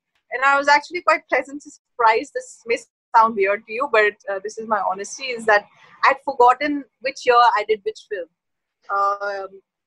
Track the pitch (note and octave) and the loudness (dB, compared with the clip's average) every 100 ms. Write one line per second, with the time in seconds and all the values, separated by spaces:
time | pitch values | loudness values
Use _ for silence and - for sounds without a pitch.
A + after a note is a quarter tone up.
0 | _ _ - A#3+ C4+ C#4 C#4+ D4 - F4 | _ _ -12 -2 0 2 4 2 0 -6
1 | D#4 D#4 - C#4 C#4+ C#4+ D4 - _ - | -2 -2 0 -4 -4 -10 -18 -20 _ 0
2 | A3+ A#3 C#4+ B4+ B4+ - A#3 B3+ - _ | 2 2 -2 -10 -14 -14 -6 -6 -8 _
3 | _ A#3 A3+ A3 G3 G3+ A3 A3 C#4+ A3 | _ 2 2 2 -2 -2 -6 -8 -2 0
4 | G#3 G#3 - G3 G#3 A3 A3 G#3+ F#3 F#3 | 0 -2 -8 -10 -10 -12 -6 -4 -4 -6
5 | G3+ - C4 A#3 A3 G#3 G#3 _ _ _ | -10 -12 -10 -6 0 0 0 _ _ _
6 | A#3 - - B3+ A#3+ B3+ D4 C#4+ C4 _ | 0 0 -2 4 4 4 0 -4 -8 _
7 | B3+ - B3+ A#3+ A#3+ G#3 G#3+ G#3+ G#3 - | -10 -4 2 4 4 2 0 -4 -4 -12
8 | - G3 E3 _ _ _ _ _ - G3 | -10 -12 -12 _ _ _ _ _ -8 -2
9 | G3+ G3+ G3+ G3 G3 G3 _ _ | -2 -2 -6 -8 -10 -16 _ _